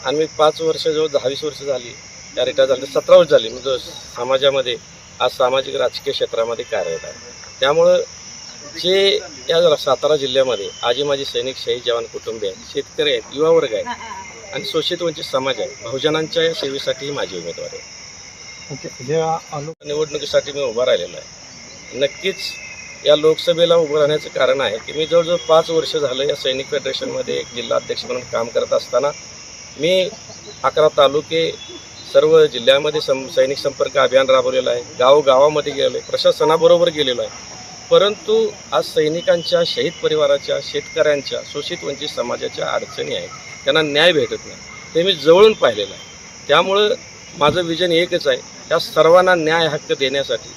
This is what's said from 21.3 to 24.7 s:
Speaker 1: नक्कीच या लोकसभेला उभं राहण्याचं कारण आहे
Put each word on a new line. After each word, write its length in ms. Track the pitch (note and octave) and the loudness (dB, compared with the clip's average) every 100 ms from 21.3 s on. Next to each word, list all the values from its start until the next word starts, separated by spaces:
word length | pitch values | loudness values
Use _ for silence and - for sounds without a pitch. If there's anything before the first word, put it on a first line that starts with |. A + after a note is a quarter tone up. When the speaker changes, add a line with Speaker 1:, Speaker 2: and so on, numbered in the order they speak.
| - - - - - - A#2+ | -20 -20 -20 -20 -20 -14 -2
Speaker 1:
नक्कीच 380 | C#3 - F#3+ F#3 - - - - - - - | -2 -2 -6 -6 -12 -12 -16 -18 -18 -4 2
या 100 | D3+ | 4
लोकसभेला 600 | D#3 D#3 - E3 E3+ E3+ | 4 2 0 2 4 4
उभं 220 | D#3 D3 | 4 2
राहण्याचं 300 | D3 D3+ - | 2 2 -4
कारण 320 | - B2+ C3+ | 0 2 2
आहे 160 | A#2+ | 0